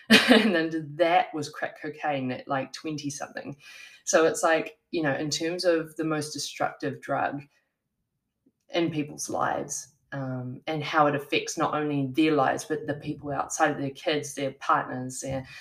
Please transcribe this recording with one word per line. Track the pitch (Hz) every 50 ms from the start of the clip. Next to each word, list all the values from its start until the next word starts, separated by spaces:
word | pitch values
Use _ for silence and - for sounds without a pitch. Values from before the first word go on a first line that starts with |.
| - -
<laughs> | 226 - - -
And | 240 214 214 220 175
under | 160 160 160 165 160 151 143 147
that | 156 170 165 180 185 - - -
was | 151 143 -
crack | - - - - - -
cocaine | - 151 147 - - 151 143 135 131 127
at, | 123 - -
like, | - 139 135 131 - -
twenty | - - 156 151 143 147 139
something. | - - - - - - - 147 143 - - - - - - - - - -
So | - 190 165 160
it's | 156 156 -
like, | 180 165 160 156 156 - - _ _ _
you | 175 170
know, | 156 139 135
in | - 156 147
terms | - - 165 165 180 175 160
of | 180 165 160 160 - -
the | - 156
most | 160 156 151 147 - -
destructive | 143 - - - - - - - - - 175 - -
drug | - 143 139 131 - - 139 139 - - _ _ _ _ _ _ _ _ _ _ _ _ _ _ _ _ _ _ _ _ _ _ _ - -
in | 170 170 156
people's | - 151 143 147 151 - - -
lives, | - - - - - - - - - - - - _ _ _ -
um, | - 139 131 131 131 127 123 127 131 - -
and | 160 156 151
how | 143 - 165 156 147
it | 143 139
affects | 139 - - - - - - - 165
not | 147 - 151
only | 151 151 151 143 143 135 127
their | 127 160 156 156
lives, | 151 143 131 - - - -
but | - 156 147 -
the | 190 -
people | - - 151 147 - 147 143
outside | 139 127 - - - - 156 151
of | 143 135
their | 139 135
kids, | - - - 170 151 143 139 -
their | - 135 139 131
partners, | - - - - 156 139 143 131 127 127 127 127 127 -
their | 139 135 135 135 131 - - -